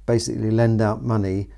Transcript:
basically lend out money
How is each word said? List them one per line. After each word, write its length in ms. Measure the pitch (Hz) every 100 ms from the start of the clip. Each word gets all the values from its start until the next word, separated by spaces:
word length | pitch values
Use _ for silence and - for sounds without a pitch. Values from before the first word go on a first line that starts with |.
| -
basically 440 | 117 - 110 110
lend 300 | 113 117 110
out 240 | 107 113
money 420 | 120 110 98 95 98